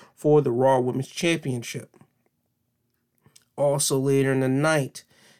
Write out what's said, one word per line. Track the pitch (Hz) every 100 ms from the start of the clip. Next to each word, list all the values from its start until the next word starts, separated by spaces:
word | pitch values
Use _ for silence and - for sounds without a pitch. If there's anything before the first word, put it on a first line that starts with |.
| -
for | - 151 151
the | 127
Raw | 120 135 131
Women's | 123 127 131
Championship. | - 170 160 147 123 - 147 - _ _ _ _ _ _ _ _ _ _ _ _ _ _ _ _ -
Also | 143 143 - 139
later | 139 139 135
in | 135
the | 131
night, | 135 156 156 131 - - _ _